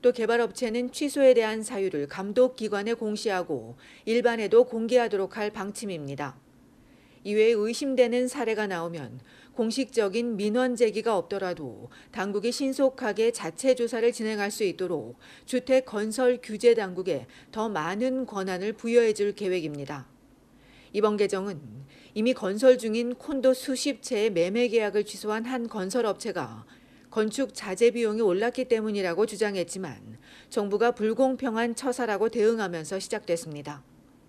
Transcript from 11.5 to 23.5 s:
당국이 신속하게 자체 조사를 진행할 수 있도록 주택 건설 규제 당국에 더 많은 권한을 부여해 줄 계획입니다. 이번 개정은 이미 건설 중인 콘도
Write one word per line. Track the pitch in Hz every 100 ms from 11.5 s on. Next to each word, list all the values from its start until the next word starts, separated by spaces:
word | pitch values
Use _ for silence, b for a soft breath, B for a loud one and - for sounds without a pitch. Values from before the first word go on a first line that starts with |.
| 175 139 104 117 B B
당국이 | - 202 202 220
신속하게 | 240 269 262 269 262 226 202 226
자체 | 233 160 165 262 254
조사를 | 233 226 233
진행할 | 240 220 214 202
수 | -
있도록 | 202 170 185 160 113 127 B B
주택 | - 254 254 262
건설 | 262 214 220 220 254 247
규제 | - 214 240
당국에 | 226 196 180 185 143 - B B
더 | 220 220
많은 | 190 156 196 254 262 247
권한을 | 208 190 180 202
부여해 | 214 233 233 226
줄 | 214 202 202
계획입니다. | 196 185 156 143 139 147 127 _ _ _ _ B B B B
이번 | 202 214 208
개정은 | 202 190 202 160 135 110 139 B B
이미 | 208 226
건설 | 254 190 208 262 254
중인 | 220 220 240
콘도 | 247 - 277 254